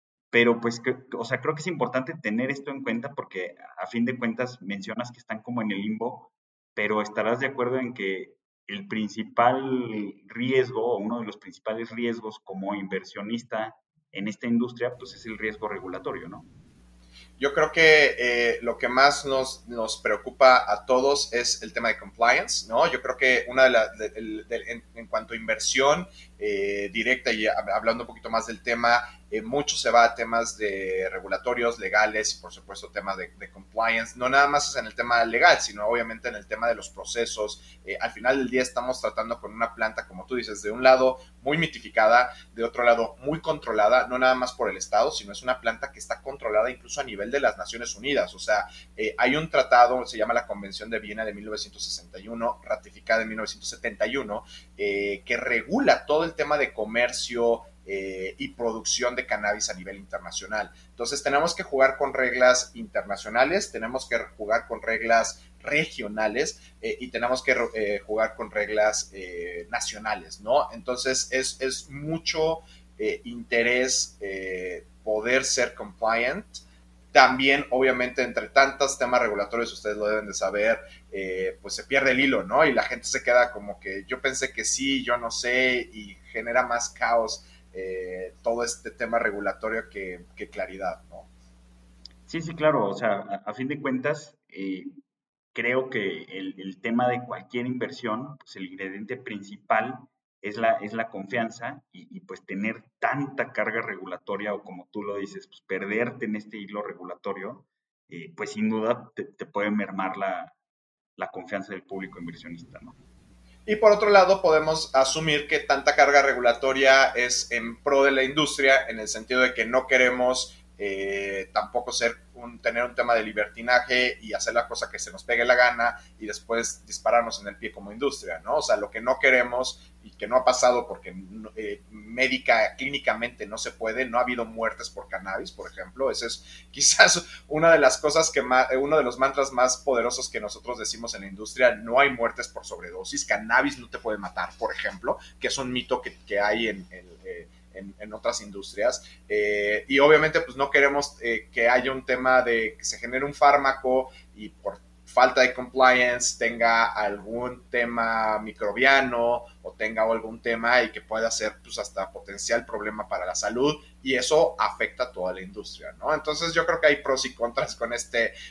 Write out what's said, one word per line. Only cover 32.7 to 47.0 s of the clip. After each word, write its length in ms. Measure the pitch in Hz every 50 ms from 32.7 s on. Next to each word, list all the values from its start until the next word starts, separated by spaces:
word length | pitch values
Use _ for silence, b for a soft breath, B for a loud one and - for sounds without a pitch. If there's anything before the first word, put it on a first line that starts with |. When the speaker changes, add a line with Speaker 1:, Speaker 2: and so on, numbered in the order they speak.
| 85 - - 87
Speaker 2:
temas 260 | - 101 92 98 98
de, 120 | 95 87 - - -
de 120 | 98 -
compliance. 680 | - 92 - _ - 113 113 113 113 113 117 - - 123
No 100 | 123 127
nada 180 | 135 139 143
más 220 | 139 147 143 - -
es 80 | -
en 100 | 127 117
el 80 | 107 -
tema 300 | 120 120 120 120 117 117
legal, 340 | 113 113 123 165 175 147 -
sino 260 | - 113 101 104 104
obviamente 420 | 110 120 120 113 113 113 110 - 120
en 60 | 107
el 120 | 104 95
tema 220 | 92 107 107 117 120
de 60 | 113
los 160 | 101 92 -
procesos. 880 | - 98 92 - - 120 117 - - 110 107 107 - - - - - - _
Eh, 120 | 95 98 -
al 120 | 117 120
final 280 | - 110 113 127 139 139
del 120 | 127 117
día 120 | 127 127
estamos 380 | 127 127 - 123 123 127 127 -
tratando 400 | - 110 - 117 113 117 117 -
con 140 | - 104 107
una 200 | 117 117 113 -
planta, 320 | 117 110 110 110 113 -
como 200 | - 92 92 90
tú 80 | - 123
dices, 260 | 123 110 113 104 98
de 80 | - 104
un 120 | 110 123
lado 360 | 127 131 131 127 131 127 123 B B B B -
muy 160 | - 135 151
mitificada, 720 | 165 160 151 - 127 - 104 - 113 107 110 117 123 123 120 B B B B -
de 80 | 113
otro 220 | 117 117 - 123 120
lado 320 | 120 117 113 113 113 - -
muy 200 | 127 143 165 156
controlada, 680 | - 160 151 143 - 120 110 107 104 110 123 127 120
no 120 | 123 127 127
nada 160 | 131 131 127
más 180 | 123 127 123
por 160 | - - 117 101
el 80 | -
Estado, 340 | 95 - - 107 107 123 151
sino 220 | 156 - 104 101
es 100 | 101 -
una 180 | 123 127 127 -
planta 320 | 117 117 117 113 - -
que 60 | - 107
está 220 | - - 117 -
controlada 500 | - 135 143 139 120 110 107 107 113 127
incluso 300 | 127 - - - - 143